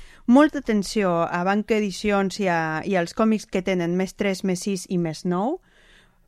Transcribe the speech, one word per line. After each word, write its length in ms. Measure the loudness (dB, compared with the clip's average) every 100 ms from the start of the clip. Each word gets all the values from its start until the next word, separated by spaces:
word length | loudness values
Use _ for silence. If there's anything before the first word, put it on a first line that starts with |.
| -20 -6 4
Molta 320 | 6 6 2
atenció 640 | -2 -2 0 0 0 2
a 220 | 0 0 0
Banca 300 | 0 0 0
Edicions 640 | -2 -2 0 0 0 0
i 60 | 0
a, 320 | 0 0 -4
i 120 | -2 0
als 160 | 0
còmics 320 | 0 2 0 -2
que 160 | -4
tenen 320 | 0 0 0 -2
més 200 | -2 -4
tres, 240 | -4 -2
més 160 | -2 -2
sis 300 | -4 -6 -4
i 80 | -4
més 240 | -4 -4
nou, 360 | -4 -2 -2 -4 _ _ _ -20 _ _